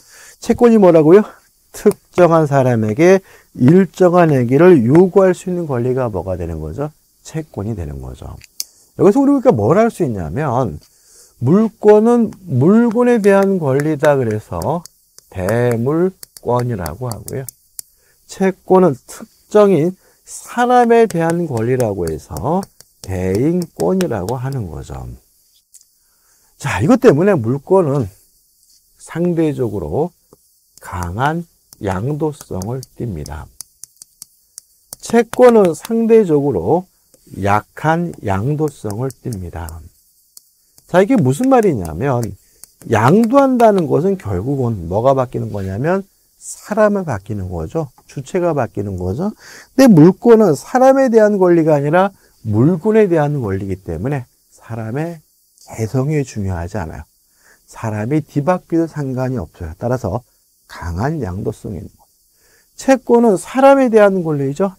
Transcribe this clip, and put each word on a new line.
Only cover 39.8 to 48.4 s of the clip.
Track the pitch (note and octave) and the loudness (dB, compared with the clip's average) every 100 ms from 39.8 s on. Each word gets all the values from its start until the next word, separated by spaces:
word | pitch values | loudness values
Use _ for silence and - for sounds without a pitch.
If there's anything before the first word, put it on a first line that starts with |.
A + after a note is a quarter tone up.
| D#2+ _ _ _ _ - _ _ _ _ _ | -20 _ _ _ _ -20 _ _ _ _ _
자, | F3 | 0
이게 | G3+ C4 | 2 2
무슨 | B2+ C#3 B3+ | 2 0 2
말이냐면 | C4 G#3 B2+ E2 D#2 C#3 A#2+ A2+ F2+ _ _ - _ - | 2 2 0 -4 -6 -4 -4 -6 -10 _ _ -20 _ -4
양도한다는 | G#2 A#2 G3 A#3 C#4 C4+ B3+ A3+ G3 D3+ | 0 2 2 4 2 2 4 4 2 0
것은 | C3+ F3+ F#3+ | 0 0 -4
결국은 | G2+ F2+ A2 C#3+ A#2+ A2 E2 | -4 -6 -4 -4 -4 -4 -4
뭐가 | F#2+ B2+ | -2 0
바뀌는 | C3+ B2 B2+ A#2 | 0 -2 -6 -8
거냐면 | G2+ F#2+ F#2+ D3 F#3+ G3 _ _ _ | -8 -8 -6 -2 -4 -6 _ _ _
사람을 | - - - G#3+ G#3+ G3+ E3+ | -20 -16 -8 0 0 0 -4
바뀌는 | G#2 - G#2+ F#2 | -8 -8 -8 -8
거죠. | F2 D#2+ D#3 D#3 _ _ | -8 -8 -8 -8 _ _
주체가 | - C#3 F#3 | -16 -8 -4